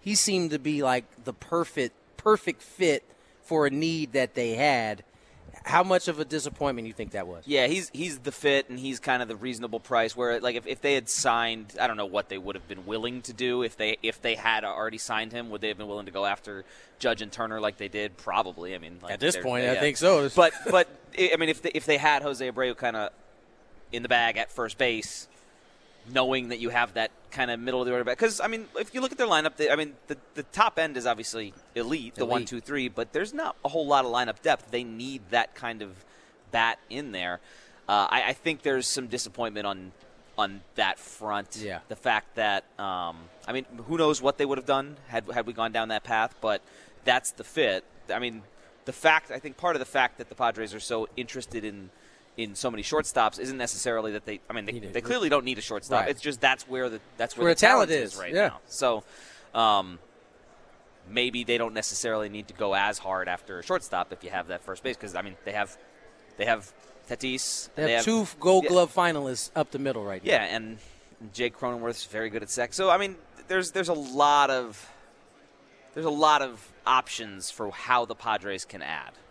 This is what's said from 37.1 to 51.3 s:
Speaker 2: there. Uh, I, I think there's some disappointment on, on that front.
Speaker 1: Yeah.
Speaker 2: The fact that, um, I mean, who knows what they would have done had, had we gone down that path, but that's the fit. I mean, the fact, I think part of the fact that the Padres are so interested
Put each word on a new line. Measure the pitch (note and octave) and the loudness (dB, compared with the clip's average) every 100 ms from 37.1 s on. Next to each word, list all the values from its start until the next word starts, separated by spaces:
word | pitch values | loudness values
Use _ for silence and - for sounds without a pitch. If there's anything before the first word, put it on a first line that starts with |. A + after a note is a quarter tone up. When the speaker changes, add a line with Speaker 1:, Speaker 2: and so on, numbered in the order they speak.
Speaker 2:
there. | G2 F2+ F2 - - - - - | -6 -4 -6 -10 -20 -20 -16 0
Uh, | G#2 G2 | 2 4
I, | A#2+ A2+ | 4 2
I | |
think | C#3 E3+ D3+ | -2 -4 -2
there's | C#3+ C3 B2 | 0 0 0
some | - B2+ | -4 -4
disappointment | A#2+ - A2 A#2 G#2 G2+ | -6 -8 -6 -6 -4 -6
on, | F#2+ F#2 - - - - - | -6 -10 -20 -20 -20 -16 -2
on | G2+ G2 - | -2 -2 -12
that | - G2+ - | 0 0 0
front. | - - G#2+ G#2 G2+ A2 | -8 -10 -4 -4 -4 -10
Speaker 1:
Yeah. | G#2 F2 - | -8 -10 -10
Speaker 2:
The | A2 | -4
fact | B2+ G#2+ - | 0 0 0
that, | - G#2+ G2 - - | -2 0 0 -4 -10
um, | G2+ F#2 E2+ E2 E2 - - | -6 -4 -6 -8 -18 -18 -8
I | |
mean, | B2+ C3 A#2+ A#2 | -8 -8 -16 -6
who | E3 | 2
knows | D#3 C#3+ | 2 4
what | B2+ C#3 | 2 2
they | |
would | C#3+ C3+ | 0 -2
have | B2 | 0
done | C3+ C#3 D3 - | 0 0 -14 -6
had, | A#2 A2 | -6 -4
had | A#2+ A2+ | -4 -4
we | |
gone | A2+ A2+ | -4 -2
down | A2+ A2+ | 0 -2
that | A2 | -4
path, | - A2+ A2+ - | 0 0 0 -2
but | A2 G2+ - - - - | -2 -2 -4 -20 -20 -4
that's | - B2 - | 2 4 2
the | - | -10
fit. | - - B2+ F#2 - - - | -8 0 2 2 -4 -20 -6
I | G2 | -4
mean, | B2 A2+ G2+ - - _ | -4 -8 -18 -20 -20 _
the | - | -12
fact, | - D#3+ D#3 - | 2 6 6 2
I | B2 | -12
think | D3+ C3 | -12 -4
part | F3 | -2
of | D#3 | 0
the | B2+ | 0
fact | C#3 B2 - | 2 2 0
that | A#2 | -16
the | |
Padres | - A#2+ A#2 G#2+ | -2 -2 0 -8
are | G#2+ | -10
so | - A2+ A2 - | -4 -4 -4 -8
interested | A#2+ | -10